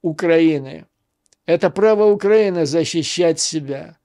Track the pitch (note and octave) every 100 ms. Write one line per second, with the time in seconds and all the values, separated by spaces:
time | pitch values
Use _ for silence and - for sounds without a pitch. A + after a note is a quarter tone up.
0 | E3+ D3+ F3 E3 E3 D3+ C3 D3 - _
1 | _ _ _ _ - E3+ F#3 E3+ G#3+ G#3+
2 | G#3 G#3 G3+ A3 G3+ F3 D#3 D#3+ D#3 E3
3 | D3+ - F3 D#3+ - D#3+ C3+ C#3 D#3 _